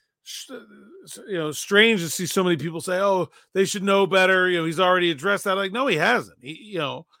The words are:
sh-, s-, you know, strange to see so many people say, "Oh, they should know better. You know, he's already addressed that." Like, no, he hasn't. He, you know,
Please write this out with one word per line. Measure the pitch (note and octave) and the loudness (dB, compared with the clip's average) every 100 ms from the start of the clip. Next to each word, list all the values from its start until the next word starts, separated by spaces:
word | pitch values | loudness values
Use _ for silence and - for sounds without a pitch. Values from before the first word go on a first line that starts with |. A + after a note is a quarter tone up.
| _ _ | _ _
sh-, | - - - B3+ A3 G#3 G3+ F#4+ | -18 -18 -16 -18 -20 -20 -20 -20
s-, | A#3 - B3 | -20 -20 -8
you | F3+ | -4
know, | D3+ | -4
strange | C#3 - G3+ A3+ G#3+ | -6 2 6 6 4
to | D#3+ | -2
see | - F3+ | -6 -2
so | G3 | 0
many | F3+ E3 | 0 0
people | E3 D#3+ | -4 -8
say, | - F#3 | -6 -2
"Oh, | G3+ F#3+ E3 _ _ F#3+ | 0 0 -2 _ _ -2
they | F#3+ | -2
should | G3+ | -2
know | G3 G3 F#3+ | 2 2 4
better. | F#3+ F#3 F#3+ F3+ | 4 4 4 2
You | F3 | 0
know, | E3 | -2
he's | E3 | 0
already | F#3 F3+ F3 | 2 4 2
addressed | C#3+ F3+ G3+ G3+ | 0 -2 -2 -2
that." | F#3+ | -4
Like, | G3 | -4
no, | A3 C4+ | -4 -2
he | D#3 | 0
hasn't. | F#3+ A#3+ G#2 _ | 2 0 -4 _
He, | B2+ | -18
you | D#3+ G#3+ F#3 | -18 -10 -6
know, | C#3 B2+ - _ | -6 -6 -14 _